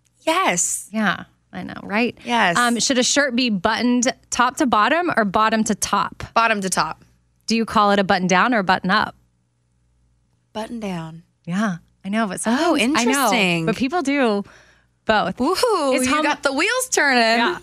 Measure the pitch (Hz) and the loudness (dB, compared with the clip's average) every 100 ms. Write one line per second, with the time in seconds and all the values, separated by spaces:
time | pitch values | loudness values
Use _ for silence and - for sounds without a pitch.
0 | _ _ - 330 349 175 - - - 220 | _ _ -2 0 0 0 -2 -6 -6 -4
1 | 202 - - _ _ 185 180 - 185 208 | -2 -4 -10 _ _ -14 -12 -12 -6 -4
2 | 240 - 240 240 196 170 240 233 - 254 | -4 -4 -2 0 2 2 2 0 0 0
3 | 233 285 285 233 254 196 214 220 240 247 | 0 0 0 0 -2 0 0 0 0 2
4 | 240 - - - 247 - 285 214 214 320 | 0 -4 -6 0 0 0 0 2 2 2
5 | 349 - 208 214 220 220 220 202 - 202 | 0 0 0 2 2 0 -2 -4 -2 -2
6 | - - - - 226 208 185 185 156 - | -4 -8 -4 0 0 0 -2 -2 -4 -6
7 | _ _ _ _ - 226 220 220 208 202 | _ _ _ _ -4 -2 0 4 4 4
8 | 196 196 180 180 220 233 180 185 185 214 | 2 2 2 2 2 2 0 0 0 -2
9 | - - _ _ _ _ _ _ _ _ | -2 -8 _ _ _ _ _ _ _ _
10 | _ _ _ _ _ 220 226 240 208 175 | _ _ _ _ _ -10 -10 -8 -8 -8
11 | 160 165 - _ - 185 220 170 _ _ | -10 -14 -20 _ -6 -2 -2 -4 _ _
12 | 190 214 214 180 214 254 339 302 233 226 | -6 -2 -2 -4 -2 0 2 2 2 2
13 | 240 269 247 220 185 170 165 214 254 349 | 2 2 2 2 2 0 -2 -2 -2 -2
14 | 277 285 240 202 - - _ _ _ _ | 0 0 0 0 -6 -16 _ _ _ _
15 | - 214 180 - 262 370 494 381 277 262 | 0 0 0 -2 -2 0 0 2 0 0
16 | 254 302 294 294 285 277 392 508 508 - | 0 0 0 -2 -2 0 0 -2 -2 0
17 | 294 247 226 233 233 - | 2 4 4 2 0 -4